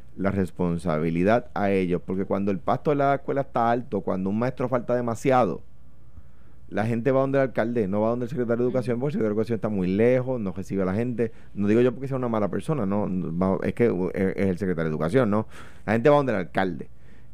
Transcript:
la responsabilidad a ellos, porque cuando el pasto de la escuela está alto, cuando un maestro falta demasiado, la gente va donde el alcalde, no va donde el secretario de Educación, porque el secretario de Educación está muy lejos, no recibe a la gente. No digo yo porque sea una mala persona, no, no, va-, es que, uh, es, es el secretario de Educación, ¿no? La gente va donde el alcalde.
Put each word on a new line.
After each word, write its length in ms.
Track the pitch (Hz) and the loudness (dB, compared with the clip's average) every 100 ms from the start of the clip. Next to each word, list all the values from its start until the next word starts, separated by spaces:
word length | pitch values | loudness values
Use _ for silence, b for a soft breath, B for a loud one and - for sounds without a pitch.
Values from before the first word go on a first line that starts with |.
| B - | B -2
la 140 | 95 | 0
responsabilidad 1160 | 98 90 - 90 85 87 78 82 85 95 120 - | 0 -2 0 0 0 0 0 0 2 4 4 0
a 180 | - 101 | -2 2
ellos, 300 | 95 90 87 - | 2 2 0 -2
porque 200 | 95 95 | -4 -2
cuando 260 | 98 101 | 0 0
el 80 | 92 | -2
pasto 300 | - 127 160 | 0 0 0
de 60 | 143 | 2
la 180 | 139 135 | 2 0
escuela 260 | - 139 | 0 -2
está 300 | 135 120 117 | -2 0 2
alto, 300 | 127 135 98 | 0 -2 -4
cuando 280 | 92 95 95 | -2 -2 0
un 80 | 107 | 0
maestro 300 | 123 127 123 | -2 -2 -2
falta 260 | 123 107 123 | -2 0 -2
demasiado, 680 | 120 117 139 127 101 52 - - - - - b b b b b - | 0 0 4 4 4 0 -8 -12 -12 -12 -12 b b b b b -6
la 180 | 98 113 | -2 0
gente 240 | 117 127 | 0 2
va 100 | 131 | 4
donde 160 | 135 139 | 4 2
el 60 | |
alcalde, 440 | 131 113 113 120 95 | 2 0 0 0 0
no 140 | 104 | 2
va 80 | 110 | 2
donde 160 | 123 120 | 0 -2
el 40 | |
secretario 340 | 123 117 117 123 | -2 0 2 2
de 40 | |
Educación, 300 | 127 120 120 | 0 0 -2
porque 120 | 143 | -2
el 20 | |
secretario 160 | 160 107 107 | 0 0 0
de 0 | |
Educación 200 | 107 110 | 0 -2
está 140 | 110 | 0
muy 180 | 101 90 | 0 2
lejos, 540 | 98 120 127 127 127 | 4 4 4 0 -4
no 100 | 98 | -4
recibe 300 | 90 90 98 | -6 -4 -2
a 40 | 92 | 0
la 80 | 101 | 0
gente. 360 | 123 113 113 B B | -2 -2 -4 B B
No 140 | 98 101 | -2 4
digo 140 | 113 | 4
yo 100 | 123 | 4
porque 140 | 120 135 | 2 -4
sea 100 | 131 | -4
una 120 | 123 | 0
mala 200 | 110 98 | 0 0
persona, 360 | 95 160 147 98 | -2 -2 -2 0
no, 220 | 104 95 | 0 0
no, 300 | 92 78 85 | -2 -2 0
va-, 220 | 95 92 - | 2 2 0
es 80 | - | 2
que, 140 | 117 | 2
uh, 180 | 90 92 | 2 -2
es, 220 | - 95 - | 0 0 2
es 120 | 98 | 0
el 100 | 85 | 0
secretario 280 | 95 82 80 | -2 0 0
de 0 | |
Educación, 400 | 76 80 127 110 | 0 2 4 4
¿no? 180 | 107 - B B B - | 2 -2 B B B -2
La 80 | |
gente 160 | 113 143 | 2 6
va 80 | 143 | 6
donde 160 | 131 | 4
el 60 | 101 | -2
alcalde. 500 | 87 - 95 76 - b b b b | -2 0 0 -2 -10 b b b b